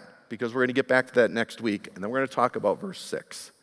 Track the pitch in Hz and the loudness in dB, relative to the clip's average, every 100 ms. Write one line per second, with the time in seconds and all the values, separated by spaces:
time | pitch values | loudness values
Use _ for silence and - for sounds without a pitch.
0 | - - _ 113 120 127 127 127 - 127 | -14 -20 _ -6 -4 0 2 2 4 2
1 | 127 123 113 110 110 - 113 101 - 92 | 4 4 4 2 -2 -2 -2 -2 -6 -10
2 | 101 131 135 - 123 110 104 - 98 - | -6 -4 -2 0 0 2 0 0 -4 -12
3 | - - - - - _ | -8 -8 -8 -16 -18 _